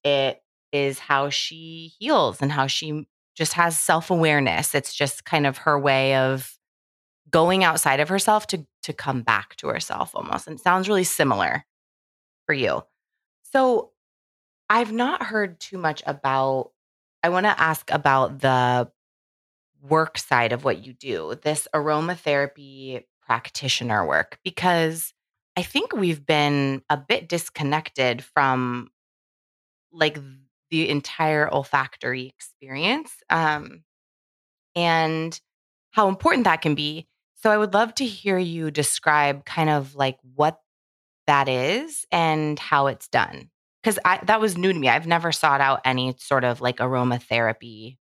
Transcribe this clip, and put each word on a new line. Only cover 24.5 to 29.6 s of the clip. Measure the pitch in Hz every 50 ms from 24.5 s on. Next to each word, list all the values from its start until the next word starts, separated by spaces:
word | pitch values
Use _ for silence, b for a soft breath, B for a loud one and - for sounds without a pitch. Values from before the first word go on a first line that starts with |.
| 170 - - 180 175 165 160 160 160 165 - - - _ _ _ _ _ _ _ -
I | 185 180
think | - - 285 392 - -
we've | 226 190 175 160 147 143
been | - 156 147 147 147 147 143 139 135 135 131 - -
a | 147 135
bit | 139 - 226 - - -
disconnected | 175 165 165 - - - 151 139 147 156 160 - - - 131 123 117 123 -
from, | - - 151 139 135 131 127 127 123 123 123 - - _ _ _ _ _ _ _ _ _ _ _ _ _ _